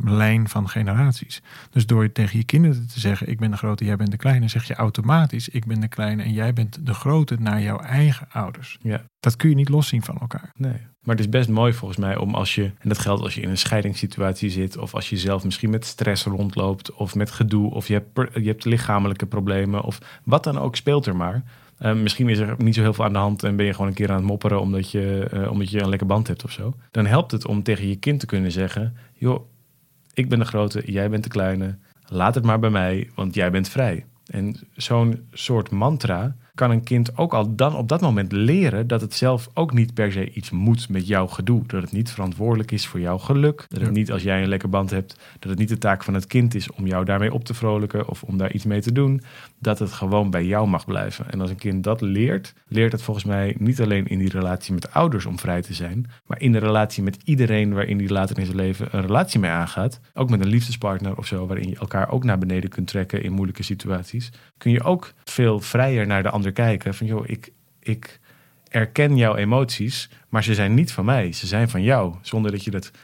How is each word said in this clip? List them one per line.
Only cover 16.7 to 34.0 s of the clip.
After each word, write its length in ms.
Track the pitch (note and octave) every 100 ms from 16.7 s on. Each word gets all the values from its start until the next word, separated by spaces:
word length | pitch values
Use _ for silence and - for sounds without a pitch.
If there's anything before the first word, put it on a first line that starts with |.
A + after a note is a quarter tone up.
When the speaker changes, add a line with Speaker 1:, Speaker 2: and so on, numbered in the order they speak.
| F#2+ -
Speaker 2:
of 220 | - G2+
met 160 | G2+ G#2
gedoe, 400 | - A2 G#2+ G#2
of 160 | - -
je 40 |
hebt 180 | G#2 -
per-, 280 | - B2+ A#2+
je 80 | G#2+
hebt 160 | A2
lichamelijke 600 | A#2 A#2 - G#2 G2+ G2 F#2+
problemen, 560 | G#2+ G2 G2 G2 G2+
of 160 | - - - -
wat 200 | - D3+
dan 140 | D#3+ C#3+
ook 180 | C3+ -
speelt 300 | - C#3+ B2
er 100 | F2+
maar. 260 | F2 A2+ - - - -
Eh, 140 | A2+
misschien 340 | A2 G#2 - B2
is 100 | G#2+
er 160 | G#2+ B2
niet 160 | A2+
zo 60 | A2+
heel 100 | A2
veel 120 | G#2
aan 80 | G#2+
de 60 | G2
hand 240 | G#2 G2+
en 140 | G#2+ G2+
ben 100 | G2+
je 60 |
gewoon 140 | F#2+ G2
een 60 |
keer 140 | F#2+ G2+
aan 60 | F#2+
het 80 |
mopperen 360 | G2 G2+ G#2+ G2+
omdat 300 | G2 F#2+ F#2+
je, 380 | G#2 G2 G2 G2
eh, 180 | G2 G2+
omdat 200 | G#2 F#2+
je 100 | G#2
een 60 | G2
lekker 180 | G2 F#2+
band 200 | G#2 A2+
hebt 180 | E2+
of 80 | A#2
zo. 220 | - G#2 - -
Dan 160 | A2+ G#2
helpt 240 | C3 -
het 160 | A2+ -
om 160 | G#2
tegen 260 | G2 G2+ G2
je 80 | G2
kind 240 | C#3+ D3
te 60 | -
kunnen 260 | G2+ F#2
zeggen: 440 | F2 F#2+ - A#2 - -
"Joh, 360 | - B2 B2+ - _ _ _ _ _ _
ik 140 | - B2+
ben 100 | A#2+
de 60 |
grote, 480 | A2+ G#2+ G#2 G#2+ G#2
jij 180 | G2 G2+
bent 120 | G#2+
de 60 | A2+
kleine. 460 | G#2 F#2+ F#2+ F#2+ G2 _ _ -
Laat 280 | F#2 G2
het 100 | B2+
maar 140 | A2+ A2
bij 120 | A2
mij, 400 | G2+ F#2 F#2 -
want 200 | - F#2+
jij 160 | G2 F2+
bent 180 | F#2 F#2+
vrij." 360 | C3 B2 E2+